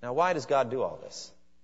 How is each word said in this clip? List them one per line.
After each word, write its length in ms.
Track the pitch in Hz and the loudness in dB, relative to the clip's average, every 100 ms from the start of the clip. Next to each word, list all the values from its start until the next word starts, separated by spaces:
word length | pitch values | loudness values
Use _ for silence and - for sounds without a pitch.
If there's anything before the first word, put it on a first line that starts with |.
Now, 100 | 123 | -4
why 200 | 131 180 | 2 2
does 120 | 165 120 | 2 2
God 240 | 139 123 | 2 2
do 140 | 127 | 0
all 160 | 92 - | -2 -4
this? 300 | - - - - - - | -12 -14 -16 -18 -20 -20